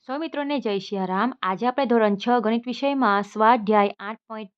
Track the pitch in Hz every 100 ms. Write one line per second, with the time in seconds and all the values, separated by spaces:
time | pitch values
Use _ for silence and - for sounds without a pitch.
0 | - 269 330 294 285 285 226 202 196 202
1 | 185 190 226 - 185 185 240 254 269 233
2 | 214 202 214 247 220 233 240 247 277 277
3 | 240 202 202 214 220 247 202 214 202 -
4 | 196 226 _ 220 208